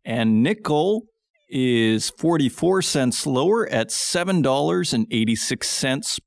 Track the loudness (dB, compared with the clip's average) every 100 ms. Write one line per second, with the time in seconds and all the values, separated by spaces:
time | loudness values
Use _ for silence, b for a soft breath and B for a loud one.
0 | -6 -2 2 4 2 0 0 0 0 -2
1 | -6 _ _ _ _ -2 0 2 2 2
2 | -2 -4 0 2 0 0 0 2 0 0
3 | 0 -2 -2 0 2 2 0 -2 -2 -4
4 | -2 -2 0 2 2 2 0 0 0 -2
5 | -2 0 0 0 -2 -4 -4 -2 -2 -2
6 | -4 -8